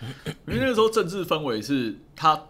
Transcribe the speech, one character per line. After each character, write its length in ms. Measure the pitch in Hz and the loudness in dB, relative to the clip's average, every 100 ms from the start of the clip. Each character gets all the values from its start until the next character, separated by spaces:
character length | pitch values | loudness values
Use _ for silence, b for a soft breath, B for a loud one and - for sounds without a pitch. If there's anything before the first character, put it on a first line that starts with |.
| 117 B - - - | -14 B -12 -12 -6
因 80 | |
为 40 | 226 | -2
那 100 | 262 | 2
个 60 | |
时 60 | 220 | 4
候 80 | 220 | 4
政 180 | 220 175 | 2 0
治 160 | 196 | -4
氛 180 | 165 160 | -2 -2
围 180 | 147 110 | 0 -4
是 380 | 107 139 117 98 - - | 0 -2 -2 -6 -16 0
他 180 | 160 151 | 2 2